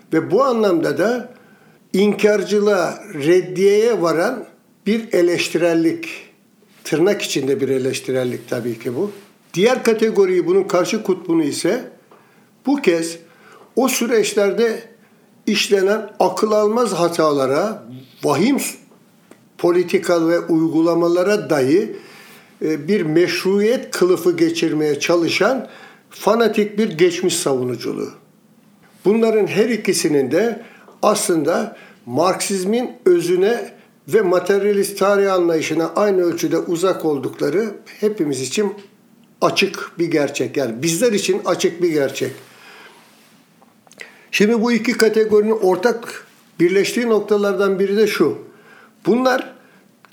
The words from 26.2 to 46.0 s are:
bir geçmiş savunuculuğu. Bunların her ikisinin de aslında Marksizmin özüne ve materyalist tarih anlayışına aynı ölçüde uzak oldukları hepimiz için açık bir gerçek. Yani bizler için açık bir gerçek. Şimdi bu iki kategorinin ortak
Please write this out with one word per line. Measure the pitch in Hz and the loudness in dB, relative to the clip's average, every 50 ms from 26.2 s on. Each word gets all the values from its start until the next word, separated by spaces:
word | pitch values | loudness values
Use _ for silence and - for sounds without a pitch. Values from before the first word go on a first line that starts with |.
| - 196 220 233 226 214 214 214 202 208 - 208 | 0 2 2 4 2 2 2 0 0 0 0 -2
bir | 226 185 | -2 -2
geçmiş | 160 151 185 175 170 - 190 175 165 | 2 2 2 2 2 0 -2 -2 -2
savunuculuğu. | - - 143 135 123 123 127 120 107 107 117 104 104 - 104 - - - _ _ _ _ _ _ _ _ _ _ _ _ _ _ _ - | -2 -2 -2 -2 0 -2 -4 -6 -6 -8 -8 -6 -6 -8 -10 -12 -16 -20 _ _ _ _ _ _ _ _ _ _ _ _ _ _ _ 0
Bunların | 180 214 226 226 226 214 214 190 | 2 2 4 2 2 2 2 0
her | 151 139 190 233 247 | 0 2 0 0 2
ikisinin | 233 214 - 202 170 - - 160 147 139 131 123 | 0 -2 -2 -2 0 0 0 0 0 0 0 2
de | 147 180 220 233 220 - - - - - - - - _ | 0 0 0 0 -2 -6 -12 -18 -20 -20 -20 -20 -8 _
aslında | - 214 208 208 - - 170 160 139 156 175 233 220 - - - - - - _ _ | 0 0 2 2 0 -2 0 0 0 0 -2 -2 -4 -6 -10 -16 -20 -20 -20 _ _
Marksizmin | 120 123 143 170 190 - - - - 196 185 185 196 226 247 247 - - - - | -4 -2 0 2 2 0 -2 -4 -4 -4 -4 -2 -2 -2 -2 -2 -6 -10 -2 2
özüne | 185 175 175 165 170 185 180 190 214 240 226 196 - - - - _ _ _ _ 135 | 2 2 4 2 0 0 2 2 0 0 -2 -6 -10 -16 -20 -20 _ _ _ _ 0
ve | 165 220 | 0 2
materyalist | 196 175 180 180 180 - 196 196 196 208 202 196 190 - - - | 2 2 2 2 2 2 0 2 2 2 2 2 0 -2 -2 0
tarih | 190 202 202 196 196 196 | 2 2 4 2 2 2
anlayışına | 190 180 175 170 165 160 135 - 156 165 160 160 - | 2 2 2 2 0 0 -2 -2 -2 -2 -2 -2 0
aynı | 190 208 208 190 185 | 0 0 2 2 2
ölçüde | 175 170 160 170 170 147 160 160 | 0 0 0 -2 -2 -2 -2 -2
uzak | - 190 175 160 185 185 170 - 165 | -2 -2 -2 0 0 0 0 0 -2
oldukları | 156 147 135 123 135 - - 151 143 151 196 226 208 - - - - - - | -2 -2 -2 -4 -8 -6 -4 -4 -2 -2 -2 -2 -4 -8 -12 -18 -20 -8 -4
hepimiz | 208 208 208 - 156 147 135 127 | -4 -2 -2 -2 -2 -2 -2 -4
için | 131 123 - 214 208 190 190 - - - _ _ _ _ _ _ _ _ _ _ | -6 -4 -2 -2 -2 -2 -4 -8 -16 -20 _ _ _ _ _ _ _ _ _ _
açık | - 160 - - 202 - - - - - - - | -2 0 0 0 -2 -2 -2 -8 -12 -12 -6 -4
bir | 170 | -2
gerçek. | 165 165 151 143 135 - - 131 123 - | 0 0 0 0 0 -2 -4 -6 -4 -2
Yani | - 131 117 110 120 | -4 -4 -4 -4 -2
bizler | 147 170 165 175 247 240 | -2 -2 0 2 2 0
için | 208 196 - 190 180 165 - | 0 0 0 0 -2 -2 0
açık | 196 170 175 196 175 170 170 | -2 0 0 0 -2 0 0
bir | 175 170 | 0 0
gerçek. | 151 147 135 135 - - 135 123 - - - - - - - - - - - - - - - _ _ _ _ _ _ _ _ _ _ _ - _ _ _ _ _ - - - - - - - _ | 2 2 0 0 -2 -4 -6 -6 -6 -12 -18 -20 -20 -20 -20 -20 -20 -20 -20 -20 -20 -20 -20 _ _ _ _ _ _ _ _ _ _ _ -20 _ _ _ _ _ -20 -20 -20 -20 -20 -20 -14 _
Şimdi | - - 202 208 240 220 | -2 0 2 2 2 2
bu | 226 240 | 2 0
iki | 240 220 226 254 | 0 0 0 -2
kategorinin | 226 - 220 208 214 220 220 214 214 208 208 220 214 220 | 0 2 2 2 2 2 2 4 2 2 2 2 0 0
ortak | 190 185 180 180 233 240 226 - | 0 0 0 2 0 0 -2 -2